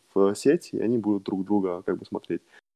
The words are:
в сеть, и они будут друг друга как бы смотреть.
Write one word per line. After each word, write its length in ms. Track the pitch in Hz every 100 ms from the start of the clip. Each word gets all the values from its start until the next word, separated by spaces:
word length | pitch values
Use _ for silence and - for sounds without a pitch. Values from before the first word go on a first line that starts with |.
| _
в 200 | 95 98
сеть, 360 | 104 139 175 -
и 80 | 104
они 160 | 104 120
будут 260 | 104 101
друг 200 | 101 98
друга 380 | 95 104 95 87
как 160 | - 90
бы 80 | -
смотреть. 340 | 87 - 82 - - _